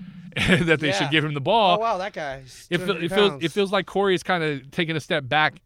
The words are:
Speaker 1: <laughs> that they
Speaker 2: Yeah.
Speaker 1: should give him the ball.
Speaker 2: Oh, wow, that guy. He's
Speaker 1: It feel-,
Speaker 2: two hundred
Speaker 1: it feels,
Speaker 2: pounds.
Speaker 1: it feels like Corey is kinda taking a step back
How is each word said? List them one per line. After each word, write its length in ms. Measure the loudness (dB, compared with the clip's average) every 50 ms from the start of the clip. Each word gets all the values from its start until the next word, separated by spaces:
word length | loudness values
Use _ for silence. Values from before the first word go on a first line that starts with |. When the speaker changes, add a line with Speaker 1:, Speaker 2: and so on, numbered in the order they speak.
| -18 -16
Speaker 1:
<laughs> 280 | -18 -18 -18 -10 -6 -4 0 2
that 320 | 2 2 4 2 2 2
they 80 | 2 0
Speaker 2:
Yeah. 40 | 0
Speaker 1:
should 160 | 0 0 0
give 140 | 0 0 0
him 80 | 0 -2
the 80 | -2
ball. 340 | 0 2 2 4 4 4 4
Speaker 2:
Oh, 40 | 2
wow, 180 | 0 -2 -2 -4
that 160 | -6 -8 -8
guy. 260 | -8 -8 -8 -10 -12
He's 260 | -14 -18 -20 -20 -6 -4
Speaker 1:
It 80 | -4 -2
feel-, 80 | 0
Speaker 2:
two 60 | -2 -2
hundred 100 | -2 -4
Speaker 1:
it 40 | 0 2
feels, 160 | 4 4 4
Speaker 2:
pounds. 120 | 2 0 -4
Speaker 1:
it 80 | -2
feels 180 | 0 -2 0 0
like 160 | 0 -2 -2
Corey 280 | -2 -2 0 2 2 2
is 80 | 0 0
kinda 360 | 0 0 0 0 -2 -2 -4 -8 -6
taking 240 | -4 -4 -2 -2 -2
a 40 | -4
step 280 | -2 -2 -2 -2 0 0
back 320 | 2 2 2 2 0 -6 _